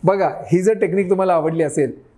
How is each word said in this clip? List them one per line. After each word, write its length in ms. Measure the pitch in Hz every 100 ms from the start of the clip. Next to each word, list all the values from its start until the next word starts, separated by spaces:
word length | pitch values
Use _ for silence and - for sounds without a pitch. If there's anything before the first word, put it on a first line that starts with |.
बघा, 240 | 170 196 170
ही 340 | 127 - 175
जर 100 | 185
टेक्निक 380 | 220 190 185 180
तुम्हाला 240 | 185 190
आवडली 280 | 170 156 165
असेल 380 | 156 165 135 - -